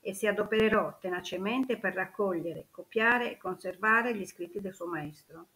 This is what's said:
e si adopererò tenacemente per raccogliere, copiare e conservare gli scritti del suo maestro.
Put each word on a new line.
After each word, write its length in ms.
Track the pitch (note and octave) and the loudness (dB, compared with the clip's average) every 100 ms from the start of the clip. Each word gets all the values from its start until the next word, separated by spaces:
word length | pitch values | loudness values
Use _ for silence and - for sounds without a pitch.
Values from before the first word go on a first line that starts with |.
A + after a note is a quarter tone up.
e 100 | - | -6
si 140 | G3 G#3+ | -2 0
adopererò 720 | G#3 G#3 A3 A3 G#3+ D#3 - | 0 2 4 6 4 2 -4
tenacemente 760 | F#3 F3+ F#3 F3+ G3 B3 B3+ G#3+ | -4 -4 -4 -4 -2 0 0 0
per 160 | F#3+ | 0
raccogliere, 720 | F#3 F#3 - G3 F3 D3 D#3+ - | -2 -4 0 0 0 -4 -6 -12
copiare 640 | - - A3+ A3+ A#3+ A#3+ | -18 -4 2 4 4 0
e 60 | - | -6
conservare 760 | F#3 F#3 F3+ F#3 G#3+ A3+ A#3+ | -8 -6 -8 -2 4 4 4
gli 120 | A3 F#3 | -2 -4
scritti 340 | - F3 G3+ | -8 -8 -6
del 140 | F#3+ | -8
suo 120 | F3+ F3 | -8 -6
maestro. 600 | E3 D3+ D3+ _ E3 E3+ | -4 -6 -10 _ -20 -20